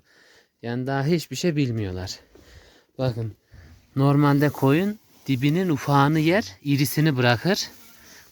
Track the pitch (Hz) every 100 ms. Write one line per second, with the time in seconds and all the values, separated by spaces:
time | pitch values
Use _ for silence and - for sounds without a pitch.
0 | _ _ _ _ _ _ 117 123 127 139
1 | 139 170 - 131 180 147 131 113 98 92
2 | 92 - _ - - - _ _ _ -
3 | 131 117 110 - _ - - - _ 131
4 | 139 143 143 143 147 - 135 151 202 214
5 | _ _ - 127 143 165 185 139 - 143
6 | 143 160 156 196 - - 143 143 147 -
7 | 156 127 120 117 165 208 - - - -
8 | - - -